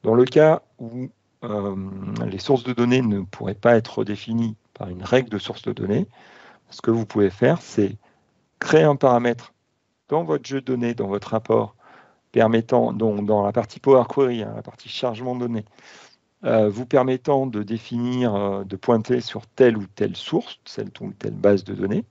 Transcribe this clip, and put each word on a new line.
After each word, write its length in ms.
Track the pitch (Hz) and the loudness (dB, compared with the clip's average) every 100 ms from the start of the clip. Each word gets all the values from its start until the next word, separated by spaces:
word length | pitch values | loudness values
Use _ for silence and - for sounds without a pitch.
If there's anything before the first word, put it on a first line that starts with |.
Dans 140 | 107 117 | 4 4
le 80 | |
cas 380 | 127 156 156 165 _ _ | 6 6 6 4 _ _
où, 300 | 117 123 131 _ _ _ | -12 -10 -12 _ _ _
euh, 320 | 120 104 101 98 95 95 98 107 110 | -8 -4 -4 -6 -10 -10 -8 -6 -6
les 140 | 95 | -8
sources 240 | - 135 | 0 0
de 80 | 123 | 0
données 300 | 120 120 127 | 0 2 2
ne 180 | 120 101 | 2 0
pourraient 340 | 95 - - | -4 -8 -8
pas 220 | 104 120 117 | 0 4 4
être 240 | 110 - | 2 -6
redéfinies 560 | 107 104 - 117 113 110 _ | -4 -6 -4 -4 -4 -6 _
par 140 | - 95 | -14 -12
une 160 | 90 | -10
règle 260 | 98 127 123 | 0 0 0
de 80 | 107 | -6
source 240 | - - | -8 -10
de 120 | - | -8
données, 340 | - 95 110 196 _ - - - _ _ | -6 -2 -2 -2 _ -20 -20 -20 _ _
ce 120 | - | -6
que 80 | - | 0
vous 160 | 117 107 | 0 0
pouvez 240 | 110 101 | 2 2
faire, 320 | - - 170 | 4 2 2
c'est 360 | - - 98 107 _ _ _ _ _ _ | -4 -2 -2 -2 _ _ _ _ _ _
créer 240 | - 156 | 2 4
un 120 | 156 139 | 6 4
paramètre 580 | 135 120 120 117 - _ _ _ _ _ _ | 4 4 2 -4 -10 _ _ _ _ _ _
dans 160 | 151 | -4
votre 220 | 165 147 123 | -2 -4 -4
jeu 160 | 135 | -8
de 40 | 127 | -4
données, 280 | 127 120 117 | -2 -2 -4
dans 120 | 101 | -4
votre 240 | 101 - | -6 -4
rapport, 440 | 113 110 113 107 _ _ - _ _ _ | -6 0 0 0 _ _ -20 _ _ _
permettant, 640 | 120 113 113 113 123 117 | 2 4 2 2 0 0
donc 320 | 117 113 104 104 | 0 -2 -2 0
dans 180 | 107 | 0
la 80 | 101 | 0
partie 300 | 107 113 - | -2 -6 -4
Power 220 | - 135 120 | 4 4 4
Query, 360 | - 131 120 | 0 0 0
hein, 100 | 107 110 | -8 -10
la 60 | |
partie 260 | 107 - - | -14 -18 -16
chargement 480 | - 127 110 127 123 | -6 -6 -4 -6 -6
de 60 | |
données, 240 | 123 117 104 _ - - - _ _ _ - | -4 -6 -8 _ -20 -20 -20 _ _ _ 0
euh, 240 | 117 107 | 2 2
vous 160 | 101 123 | 0 0
permettant 600 | 139 131 131 - 135 135 | 2 2 -2 0 0 0
de 160 | 104 | -6
définir, 720 | 101 113 - 120 123 127 123 101 | -6 -8 -6 -6 -4 0 0 0
euh, 280 | 101 98 | -2 -4
de 120 | 95 95 | -8 -8
pointer 420 | - 113 110 123 | 0 0 2 -2
sur 280 | 117 - - | -2 -12 -14
telle 280 | - 127 110 | 4 4 4
ou 100 | 95 | -6
telle 300 | - 104 92 | -6 -6 -6
source, 440 | - - - - | -4 -4 -4 -18
telle 280 | - - 101 - | -16 -12 -12 -12
ou 100 | 104 | -14
telle 220 | 98 107 | -10 -10
base 320 | 101 98 101 101 | 0 2 2 0
de 80 | |
données. 320 | 98 98 120 240 | -6 -2 -2 -6